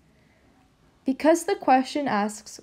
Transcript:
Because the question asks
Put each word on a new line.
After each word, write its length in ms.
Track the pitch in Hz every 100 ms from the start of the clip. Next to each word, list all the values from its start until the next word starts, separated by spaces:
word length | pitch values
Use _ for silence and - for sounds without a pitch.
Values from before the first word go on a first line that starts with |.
| _ _ _ _ _ _ _ _ _ _ -
Because 380 | 262 302 330
the 120 | - 392
question 520 | - 262 262 302 269
asks 520 | 214 208 214 - -